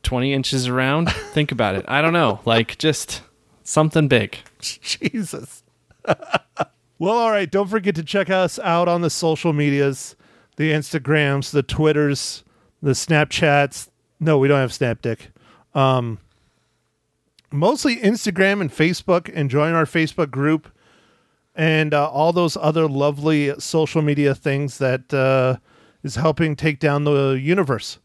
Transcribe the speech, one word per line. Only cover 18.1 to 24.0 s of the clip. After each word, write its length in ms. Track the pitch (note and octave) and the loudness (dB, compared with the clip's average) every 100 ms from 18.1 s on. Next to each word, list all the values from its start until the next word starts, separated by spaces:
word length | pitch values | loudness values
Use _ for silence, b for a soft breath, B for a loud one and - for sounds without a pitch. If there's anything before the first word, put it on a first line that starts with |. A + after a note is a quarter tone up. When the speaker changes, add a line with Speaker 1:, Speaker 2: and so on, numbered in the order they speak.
| A#3 G#3 F3+ F#3+ G3+ | 0 -4 0 0 0
Speaker 2:
and 100 | D#3+ | -4
Facebook, 580 | - D#3+ F3+ - F3+ - | 0 0 0 0 0 0
and 160 | F3 C#3+ | -4 -2
join 240 | C3+ D#3 | 0 2
our 120 | E3 D3+ | 2 0
Facebook 460 | E3+ D#3 - D3+ | 0 -2 -2 -4
group 380 | B2+ D3 D#3 - _ b b b b b b _ | 0 0 0 -4 _ b b b b b b _
and, 400 | - D#3 D#3 D3+ | -2 0 2 2
uh, 160 | D3 D3 | 2 0
all 240 | C3+ E3 | 2 2
those 240 | E3+ E3+ G3 | 2 0 0
other 300 | D#3 D#3+ D#3 | 0 2 0
lovely 680 | C3+ C#3+ C#3+ D3+ D3+ C#3+ C#3+ | 0 -2 0 0 2 0 -4
social 420 | - E3 D#3 D#3+ | -2 -2 0 0